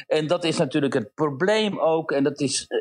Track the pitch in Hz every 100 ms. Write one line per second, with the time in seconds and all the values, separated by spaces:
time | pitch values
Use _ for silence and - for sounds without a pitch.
0 | - 156 156 175 160 156 147 151 139 135
1 | 107 - 156 131 185 214 214 180 160 160
2 | 156 143 143 - 139 - - 117